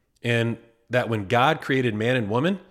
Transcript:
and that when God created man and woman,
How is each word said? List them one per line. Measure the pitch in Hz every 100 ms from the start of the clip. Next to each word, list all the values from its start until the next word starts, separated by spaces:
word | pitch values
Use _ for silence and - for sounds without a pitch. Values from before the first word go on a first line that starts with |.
| _ _
and | 120 117 113 113 - _ -
that | 123 107
when | 113 98
God | 117 135 156
created | - 135 123
man | 107 110 127
and | 104
woman, | 113 160 196 -